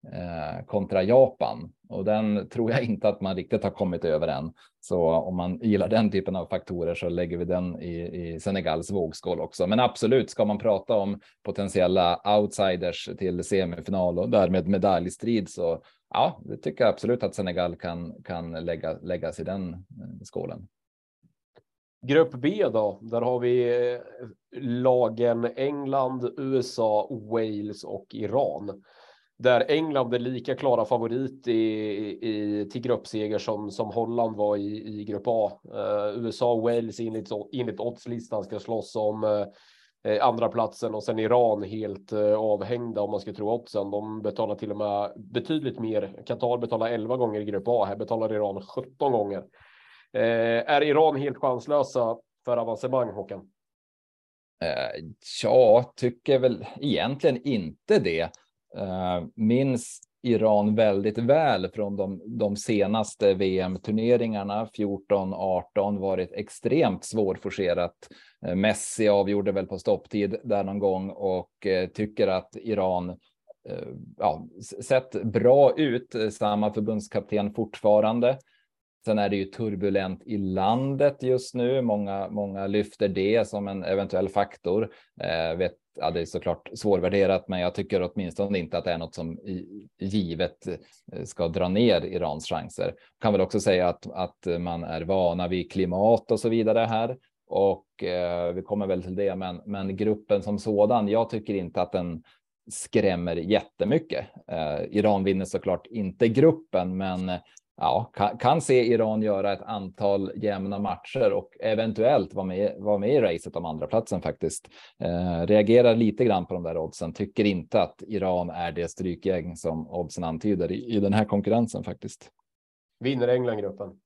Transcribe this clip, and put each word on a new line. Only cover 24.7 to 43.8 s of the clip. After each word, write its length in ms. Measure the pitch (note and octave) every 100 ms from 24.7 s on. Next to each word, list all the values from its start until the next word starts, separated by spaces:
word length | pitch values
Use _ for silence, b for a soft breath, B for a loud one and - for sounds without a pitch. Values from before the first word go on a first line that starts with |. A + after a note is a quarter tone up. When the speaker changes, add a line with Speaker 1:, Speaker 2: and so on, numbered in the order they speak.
| A#2+ B2+ B2+ A#2 A2+ A#2+ A#2 A#2+ B2
Speaker 2:
England, 800 | C3+ C#3+ C#3 C3+ C3 B2+ B2 -
U 220 | C3+ C3+
S 160 | B2 -
A, 280 | A2 G#2+ -
Wales 720 | B2 G#2+ A2+ A2 G#2 G#2 G2+
och 220 | E2+ A2+ -
Iran. 680 | A2 G#2 A#2+ A#2+ D2+ G2+ G2 b b b b b _
Där 260 | B2 A#2+ B2
England 460 | D3+ D#3+ C#3 A#2+
är 60 | A#2+
lika 360 | A#2+ B2+ B2 C3
klara 300 | C#3+ A#2+ G#2+
favorit 640 | A#2+ A#2 A#2+ C3+ C3+ B2
i, 40 | A2+ A2+ A2 G#2+ G2+ G#2+ -
i, 480 | A2+ G#2+ G#2 G#2 G2+
till 100 | B2
gruppseger 560 | A#2+ A2 - A2 G#2+ G#2
som, 340 | G#2+ G#2 G#2
som 180 | G2 A2
Holland 440 | G#2+ A2+ A#2+ A#2 G#2
var 220 | G#2 G#2
i, 420 | G2+ G#2+ G#2+ G#2
i 40 |
grupp 200 | G#2 G2+ A2
A. 360 | A2+ G#2 - -
Eh, 460 | G#2+ G#2 G#2 G#2 G#2+
U 60 | A2+
S 120 | G#2
A 100 | A#2+
och 100 | A#2
Wales 380 | A#2 A#2+ A2+ G#2+
enligt, 300 | A2+ A2 G2 G#2+ G#2
enligt 260 | C3 A#2 G2+
oddslistan 640 | A#2 A#2 - A2+ - A2
ska 160 | G2 G#2
slåss 360 | - A2+ G#2 A2+
om, 280 | G#2+ G#2+
eh, 220 | G#2+ G#2 G2 b b b b _ G#2+
eh, 140 | G#2+ C3
andra 240 | A2+ A#2
platsen 460 | A#2 A2 - A2+ G#2+
och 80 |
sen 160 | - A2
Iran 440 | A2 B2 A#2 G#2+
helt, 480 | G2 A2 G#2+ G2 -
eh, 220 | G#2+ G#2
avhängda 680 | G#2+ A2 G#2 G2 A#2+ A#2+ G#2+
om 100 | G2+
man 80 | G#2
ska 140 | G2
tro 180 | G2 G#2
oddsen. 400 | A#2 A#2+ A2